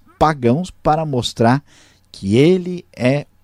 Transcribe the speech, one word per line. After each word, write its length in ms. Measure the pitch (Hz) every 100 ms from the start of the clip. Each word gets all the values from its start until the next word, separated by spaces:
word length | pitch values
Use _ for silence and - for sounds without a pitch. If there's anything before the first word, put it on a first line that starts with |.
| _ -
pagãos, 500 | 151 151 117 135 185
para 360 | - 156 151 156
mostrar 580 | 131 - - 113 135 - _ _ _ _
que 240 | - 95 110
ele 500 | 151 185 180 175 -
é 320 | - 123 143 - _